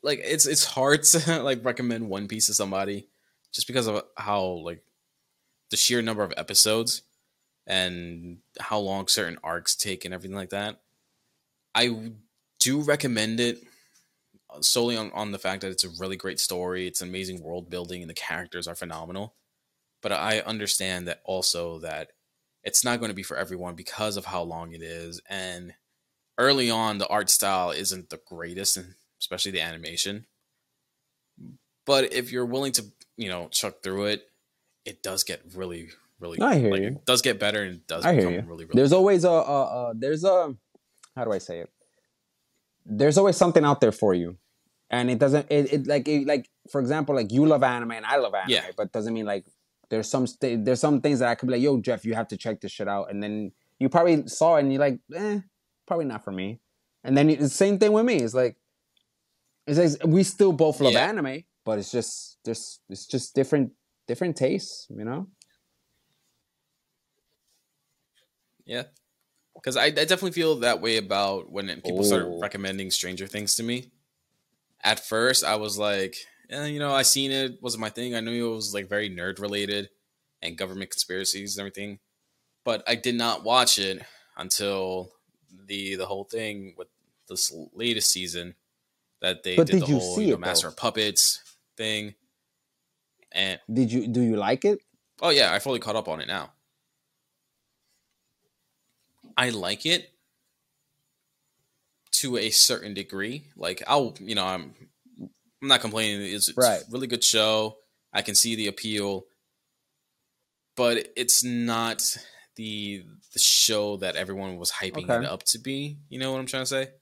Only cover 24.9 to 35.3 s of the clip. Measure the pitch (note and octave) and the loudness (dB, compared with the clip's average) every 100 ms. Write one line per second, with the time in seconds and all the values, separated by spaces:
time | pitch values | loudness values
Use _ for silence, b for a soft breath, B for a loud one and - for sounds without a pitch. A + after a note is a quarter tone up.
24.9 | E2+ E2+ F2 _ G2 F#2 F2+ F2 - _ | -12 -12 -16 _ -10 -8 -10 -16 -20 _
25.9 | _ _ _ _ - B2+ C#3 A#2+ A2+ A2+ | _ _ _ _ 0 2 4 2 2 0
26.9 | G#2 G2 G#2 G2+ - G2 F#2+ F2+ D2 F#2+ | -2 0 0 2 2 2 2 0 -2 -4
27.9 | F#2 F2 - _ E2+ E2+ F2+ G2 - F2+ | -6 -10 -18 _ -14 -12 -4 -2 -2 -6
28.9 | F2+ _ _ - F2+ - F#2+ E2 E2 D#2+ | -20 _ _ -2 -2 -2 -2 -4 -6 -8
29.9 | E2+ G2 G2+ A#2 _ _ _ _ _ _ | -4 -4 -4 -12 _ _ _ _ _ _
30.9 | _ _ _ _ _ - - _ _ - | _ _ _ _ _ -20 -20 _ _ 2
31.9 | C#3 C3 B2+ A#2+ B2 B2 B2+ C#3 B2 G#2 | 4 4 0 -2 -4 -2 -2 0 -2 -4
32.9 | _ _ - G#2+ F2+ E2+ - G#2+ - G2 | _ _ -10 -6 -6 -4 -4 -4 -6 -6
33.9 | F#2+ G2+ G#2 - _ _ _ _ _ - | -2 -2 -2 -6 _ _ _ _ _ -16
34.9 | - G2 G2 - | -12 -8 -4 -4